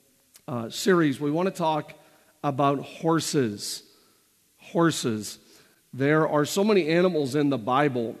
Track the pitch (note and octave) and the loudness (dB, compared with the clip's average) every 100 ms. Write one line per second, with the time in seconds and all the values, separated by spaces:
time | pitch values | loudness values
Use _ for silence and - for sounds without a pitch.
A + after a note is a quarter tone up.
0 | _ _ _ - - A#2+ A2+ - - F3+ | _ _ _ -20 -12 -8 -8 -4 2 4
1 | D#3 B2 D3 D#3 F#3+ F#3 D#3+ D3+ D3 - | 4 0 -2 -2 -2 -2 -2 -2 -6 -14
2 | _ _ _ _ C#3+ C3 C#3+ C#3+ - - | _ _ _ _ -4 0 2 0 -4 -6
3 | E3 E3 - D3+ A#2 G2+ - - - _ | 0 0 0 0 0 -2 -10 -12 -16 _
4 | _ _ _ _ _ _ - F#3+ E3 - | _ _ _ _ _ _ -6 2 2 2
5 | C3+ G#2+ G2+ - _ - _ _ _ B2+ | -2 -4 -8 -14 _ -20 _ _ _ -2
6 | C#3 D#3 D#3 D3 D3 G3 G#3+ G3 D3+ E3+ | 2 2 2 0 0 0 2 2 2 2
7 | F#3 D#3 C3+ D3 C#3+ C3 G#2+ B2+ D3 B2+ | 2 0 -2 0 0 0 0 2 2 0
8 | A2+ - | -6 -8